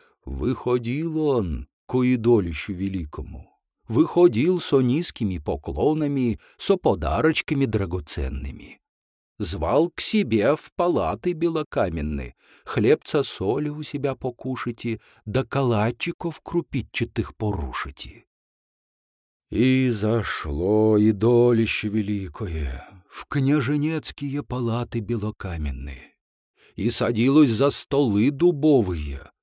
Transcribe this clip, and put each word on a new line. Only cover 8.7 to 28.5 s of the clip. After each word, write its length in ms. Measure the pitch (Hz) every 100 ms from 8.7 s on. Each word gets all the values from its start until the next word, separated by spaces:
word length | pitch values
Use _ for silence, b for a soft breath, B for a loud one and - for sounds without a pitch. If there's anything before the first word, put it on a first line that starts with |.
| - _ _ _ _ _ -
Звал 500 | 101 90 80 127 175
к 100 | -
себе 560 | - 220 143 110 110
в 160 | 151 -
палаты 580 | - 175 139 82 101 180
белокаменные, 1000 | 165 170 160 151 135 98 82 73 71 62 b b b
хлебца 600 | - - 110 151 - 156
соли 440 | - - 95 139 147
у 140 | 147
себя 340 | 151 143 135
покушайте, 840 | 131 127 120 131 127 - 113 120 110 b b
да 180 | - 127
калачиков 960 | 123 135 131 110 113 120 - - 170 -
крупитчатых 920 | - 170 - 135 - - 113 - -
порушите. 920 | - 107 82 69 - 69 - - - _ _ _ _ _ _ _ _ _ _ _ _ -
И 400 | - 127 131 131
зашло 1080 | 107 107 113 - - 76 73 90 107 110 107
идолище 920 | 107 101 113 120 120 117 107 - 110
великое 1000 | 107 101 104 95 - 104 80 69 67 - 92 _
в 160 | -
княженецкие 1160 | - 143 135 151 123 147 151 160 - - 143 143
палаты 560 | - 127 117 117 117 117
белокаменные, 1120 | 98 117 107 - 92 85 73 64 69 69 - _ _ _ _ b b
и 160 | - 104
садилось 580 | - 110 104 127 143 143
за 220 | 110 139
столы 580 | - - 143 135 104 127
дубовые, 1040 | 139 175